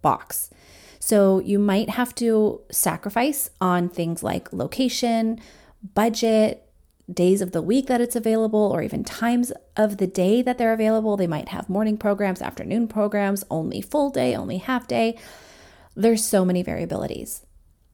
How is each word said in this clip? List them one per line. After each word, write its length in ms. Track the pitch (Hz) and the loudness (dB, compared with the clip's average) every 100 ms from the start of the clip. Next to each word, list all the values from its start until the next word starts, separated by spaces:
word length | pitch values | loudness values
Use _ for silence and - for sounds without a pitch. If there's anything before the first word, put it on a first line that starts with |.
box. 480 | 151 - - - - - - - - - | 0 0 -4 -10 -10 -12 -20 -20 -20 -10
So 400 | - 214 196 190 | 0 4 6 4
you 180 | 196 202 | 2 2
might 320 | 202 196 214 | 2 2 0
have 240 | 226 247 | -2 -4
to 480 | - 233 220 214 - - | -2 0 4 2 0 -8
sacrifice 800 | - 175 165 208 233 277 294 - - | -2 -2 -2 -4 -2 0 -2 -6 -2
on 300 | 185 180 175 | 0 2 0
things 320 | 175 170 170 | -2 -4 -2
like 280 | 104 - - | -4 -4 -6
location, 840 | - 147 - 262 - 240 226 220 226 - - - _ 196 | -6 -6 -2 -2 0 0 0 0 -4 -10 -20 -20 _ -8
budget, 720 | - 233 220 226 220 214 - _ _ _ _ - | 0 0 2 2 4 4 0 _ _ _ _ -10
days 300 | 180 180 196 | 2 4 4
of 100 | 185 | 2
the 80 | 175 | -2
week 280 | 156 262 269 | 0 0 2
that 120 | 247 | 0
it's 160 | 240 240 | 0 -2
available, 540 | 220 220 220 214 202 | 0 2 2 2 2
or 80 | - | 0
even 240 | - - | -2 -6
times 480 | - - 233 240 240 - _ - | -8 -4 0 0 0 -4 _ 0
of 220 | 214 202 | 0 2
the 80 | 185 | -2
day 340 | 190 185 233 | 2 4 4
that 160 | 254 247 | 2 0
they're 160 | 226 | 0
available. 460 | 220 220 220 220 202 | 2 2 2 2 0
They 80 | 175 | 0
might 240 | 151 - | -2 -6
have 180 | 180 - | -8 -4
morning 300 | 190 220 214 | -2 0 0
programs, 420 | 214 202 196 185 | 0 0 0 -2
afternoon 480 | - - 92 220 220 | -6 -8 -4 -2 -2
programs, 560 | 214 214 208 196 202 - | 0 0 0 0 -2 -4
only 320 | 160 160 196 | -4 -4 -6
full 260 | - 302 277 | -4 0 0
day, 260 | - 127 | 0 0
only 240 | - - 180 | 0 -4 -6
half 300 | - 247 247 | -4 -4 -2
day. 300 | 240 226 233 - - - - - - - | 0 0 -2 -12 -20 -20 -20 -20 -20 -16
There's 300 | - 220 220 | 0 2 2
so 180 | - 202 | 2 2
many 200 | 185 180 | 2 0
variabilities. 800 | 180 - 170 - - - - - - - _ _ _ | -2 -6 -6 -4 -6 -8 -12 -14 -18 -20 _ _ _